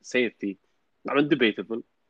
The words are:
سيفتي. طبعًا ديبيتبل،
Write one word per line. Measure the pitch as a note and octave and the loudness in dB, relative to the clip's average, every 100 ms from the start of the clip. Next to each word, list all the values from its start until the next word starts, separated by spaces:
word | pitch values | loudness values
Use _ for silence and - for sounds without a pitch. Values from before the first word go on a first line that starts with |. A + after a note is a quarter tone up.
سيفتي. | - B2+ A#2 - G2+ F#2+ _ _ _ _ - | -4 0 0 -2 -8 -8 _ _ _ _ -4
طبعًا | C#3 | 0
ديبيتبل، | D3 D3 A#2 G#2 F#2 A2+ - _ | 2 2 2 0 -6 -10 -10 _